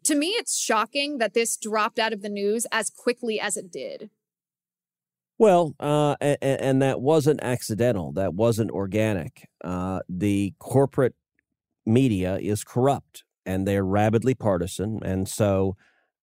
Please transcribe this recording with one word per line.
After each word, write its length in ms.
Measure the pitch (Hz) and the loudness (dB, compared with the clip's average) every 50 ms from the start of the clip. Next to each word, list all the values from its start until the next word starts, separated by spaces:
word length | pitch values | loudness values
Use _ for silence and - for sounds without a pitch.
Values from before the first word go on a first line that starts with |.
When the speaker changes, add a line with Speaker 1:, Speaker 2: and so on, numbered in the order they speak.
| _ | _
Speaker 1:
to 100 | - 311 | -2 0
me, 140 | 285 294 349 | 0 0 0
it's 280 | 427 466 - - - - | -2 -4 -4 -4 -6 -6
shocking 600 | - - 226 214 220 226 - 285 285 294 294 247 | -2 0 0 0 0 0 -2 -4 -4 -2 -2 -2
that 160 | 220 208 - | -4 0 0
this 240 | 233 233 226 - - | 0 0 0 -2 -6
dropped 420 | - 214 214 220 208 220 - 226 | -6 -4 -2 0 0 0 0 -2
out 140 | 220 220 220 | -2 -2 -4
of 80 | 202 | -6
the 80 | 202 208 | -8 -8
news 360 | 202 202 202 202 214 233 226 - | -6 -2 -2 0 0 -2 -2 -2
as 180 | - 226 214 - | -2 -2 -2 -4
quickly 480 | - - - 240 240 - 247 233 214 - | -8 -4 -4 -4 -4 -2 -4 -4 -4 -4
as 200 | - 208 - 202 | -4 -4 -6 -6
it 120 | - 180 | -8 -12
did. 400 | - 135 123 98 71 - - 208 - _ _ _ _ _ _ _ _ _ _ _ _ _ _ _ _ _ _ _ _ _ _ _ _ - | -12 -12 -10 -10 -12 -12 -14 -18 -20 _ _ _ _ _ _ _ _ _ _ _ _ _ _ _ _ _ _ _ _ _ _ _ _ 4
Speaker 2:
Well, 380 | 226 214 180 175 175 151 - - | 6 6 8 6 4 2 -2 -4
uh, 380 | - 147 147 151 147 147 139 - | -2 0 2 2 2 2 0 0
a-, 160 | - 143 143 - | 0 0 0 0
a-, 220 | - 139 135 - 110 | 0 0 0 0 0
and 180 | 135 135 135 | 2 2 4
that 200 | 135 135 131 - | 4 2 0 0
wasn't 420 | 120 139 160 160 131 156 143 - - | 2 2 2 4 4 2 0 0 0
accidental. 720 | 120 127 - - - 110 98 117 123 113 95 80 69 73 | -4 -4 -4 -4 -6 -2 0 0 0 0 0 -4 -4 -4
That 200 | 92 98 90 80 | -2 -2 -2 0
wasn't 380 | 95 113 120 113 107 113 - | 2 2 2 2 0 -2 -2
organic. 800 | - 87 98 95 92 107 110 110 104 90 78 - - - - _ _ _ | -4 -6 -6 -2 -2 0 0 0 0 -2 -4 -8 -12 -16 -20 _ _ _
Uh, 380 | - 85 90 90 90 95 95 90 - - | -8 -6 -6 -4 -4 -4 -4 -6 -6 -8
the 460 | 90 90 104 101 101 98 101 95 - - | -6 -2 0 0 2 0 0 -2 -4 -10
corporate 580 | - - 120 135 139 135 - - 131 117 - _ _ _ _ _ _ _ _ _ _ _ _ _ _ | -10 0 2 2 2 2 2 0 0 0 -2 _ _ _ _ _ _ _ _ _ _ _ _ _ _
media 520 | 110 113 131 135 127 107 92 90 90 95 - | 2 4 4 4 4 2 2 0 -2 -2 -2
is 260 | - 92 104 104 - | -2 -4 -4 -4 -6
corrupt, 600 | - - 123 127 139 135 - - _ _ - - _ _ _ _ | -4 -2 2 2 2 2 0 -4 _ _ -20 -20 _ _ _ _
and 220 | 95 92 92 95 101 | -4 -2 -2 0 0
they're 180 | 98 98 98 | 0 0 0
rabidly 500 | 92 98 104 107 110 107 113 110 127 127 | 0 2 2 2 4 2 2 2 0 -2
partisan. 640 | - - 107 95 87 87 87 - - 92 110 110 - - | 0 0 0 0 0 -2 -4 -4 -6 -6 -6 -6 -6 -4
And 240 | 95 92 95 98 95 | -4 -2 -2 -2 -4
so 480 | - - 110 101 98 95 95 98 95 - _ _ _ _ _ _ _ _ | -2 0 2 2 2 2 0 0 -2 -6 _ _ _ _ _ _ _ _